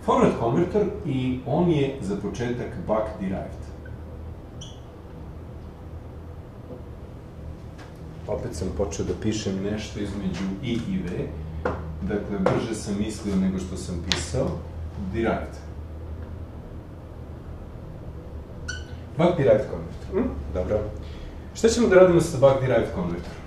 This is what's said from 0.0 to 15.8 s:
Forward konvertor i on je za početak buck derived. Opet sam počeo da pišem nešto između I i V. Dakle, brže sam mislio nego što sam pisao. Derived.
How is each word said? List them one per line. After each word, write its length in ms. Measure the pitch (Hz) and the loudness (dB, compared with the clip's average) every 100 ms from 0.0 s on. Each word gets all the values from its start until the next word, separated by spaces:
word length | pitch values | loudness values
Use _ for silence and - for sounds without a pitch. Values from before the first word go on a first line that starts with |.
| - | 4
Forward 340 | 254 196 - | 6 6 6
konvertor 420 | 117 147 170 208 190 - - | 2 4 4 4 2 0 -2
i 340 | 131 127 127 - | 0 0 -2 0
on 220 | 143 175 | 4 6
je 260 | 147 135 - | 6 4 0
za 140 | 95 98 | -2 -2
početak 640 | 98 - 120 120 101 - 90 | -2 -2 -2 -2 -4 -6 0
buck 320 | 107 107 95 | 0 0 -2
derived. 460 | 95 92 - - - - - - - - - - - - - - - - - - - - - - - - - - - - - - - - - - - - - - - - - - - - - - - - - | -4 -2 -4 -8 -10 -10 -12 -12 -10 -10 -10 -12 -12 -12 -12 -12 -14 -14 -14 -12 -12 -12 -12 -12 -14 -14 -12 -12 -12 -12 -12 -12 -12 -14 -14 -12 -12 -12 -12 -14 -14 -12 -10 -10 -12 -14 -14 -12 -12 -10 -4
Opet 280 | 107 110 - | -4 -2 -4
sam 120 | 95 80 | -4 0
počeo 280 | 98 - 87 | -2 0 -2
da 80 | 90 | 0
pišem 320 | 107 107 - 95 | 0 0 0 -2
nešto 360 | 98 107 - - | -2 -2 -4 -4
između 440 | 101 101 95 - 95 95 | -4 -2 -2 -2 -2 -2
I 80 | 117 | -2
i 260 | 117 - 95 | -2 0 -2
V. 120 | 87 90 - - - - - 82 80 80 | 0 -2 -4 -4 -6 -2 -2 -2 -6 -4
Dakle, 380 | 95 104 104 98 | 0 0 0 2
brže 360 | 92 120 110 107 | 4 4 2 -2
sam 200 | - 101 | -2 0
mislio 360 | 104 - 101 95 | 0 -2 0 4
nego 240 | 95 92 | 4 2
što 180 | 80 87 | -2 -4
sam 180 | - 85 82 | -4 -4 0
pisao. 380 | - - - 87 80 - - - - 98 | 0 2 0 0 -2 -6 -8 -8 -6 -4
Derived. 420 | 107 110 95 - - - - | 0 2 0 -4 -10 -10 -12